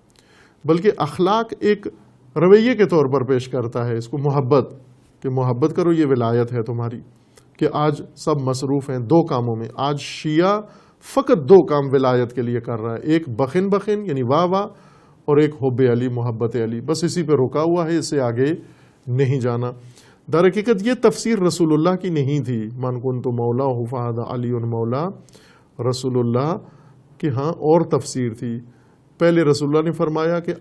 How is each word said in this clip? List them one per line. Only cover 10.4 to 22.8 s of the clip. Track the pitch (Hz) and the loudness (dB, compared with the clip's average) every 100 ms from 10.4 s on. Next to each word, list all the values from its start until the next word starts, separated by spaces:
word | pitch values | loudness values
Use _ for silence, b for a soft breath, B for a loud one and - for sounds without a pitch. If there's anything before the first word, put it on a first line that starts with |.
| 185 208 214 B B B - | 2 0 -4 B B B -4
فقط | 269 269 208 131 | -2 2 2 8
دو | 190 139 | 8 8
کام | 147 139 | 2 2
ولایت | 135 131 127 120 | 2 2 2 0
کے | 131 | -4
لیے | 120 120 | -4 -4
کر | 117 113 | -4 -6
رہا | 113 | -6
ہے، | 113 | -6
ایک | 151 165 160 | 0 0 0
بخن | 107 135 180 196 | -2 -2 0 0
بخن | 196 202 208 202 | 0 0 -4 -2
یعنی | 135 | -2
واہ | 120 151 180 | 2 2 2
واہ، | 190 208 b b b b b | 0 -4 b b b b b
اور | - 147 | 2 4
ایک | 151 | 4
حب | 151 131 123 127 | 2 -2 2 2
علی، | 120 127 | 2 0
محبت | 123 120 113 117 123 | -2 -4 -2 -2 -2
علی، | 113 117 | -4 -4
بس | 123 156 | -4 -2
اسی | 170 170 | -2 -2
پہ | 151 | 0
رکا | 139 123 151 | 2 2 0
ہوا | 165 175 160 | 0 0 0
ہے، | 165 | -2
اس | - | -2
سے | 147 | -2
آگے | 123 117 139 170 B B B B 127 | 0 0 0 -2 B B B B -4
نہیں | 127 131 139 | 0 0 0
جانا۔ | 123 120 123 123 B B B B - | -2 -2 -4 -8 B B B B -2
در | 151 185 | 2 2
حقیقت | 208 214 196 220 | 2 0 0 0
یہ | 254 | 2
تفسیر | 220 220 226 220 | 2 2 0 0
رسول | 175 - 160 | 0 2 2
اللہ | 151 170 185 | 4 2 0
کی | 185 | -2
نہیں | 156 135 147 | -2 0 -2
تھی، | 123 117 107 | -2 -4 -6
"من | 123 | -6